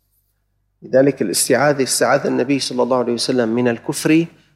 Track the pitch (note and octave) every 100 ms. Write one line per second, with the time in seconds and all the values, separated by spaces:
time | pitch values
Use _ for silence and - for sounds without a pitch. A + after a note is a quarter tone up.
0 | _ _ _ _ _ _ _ _ - C3
1 | C#3+ C3+ G2+ - - A#2+ D3 C#3 B2 -
2 | B2 C#3+ C#3+ B2+ B2 C#3 - B2 A#2+ B2+
3 | A#2 A#2 - B2+ A2+ A#2+ B2 A#2 - -
4 | D#3 D#3+ E3 _ _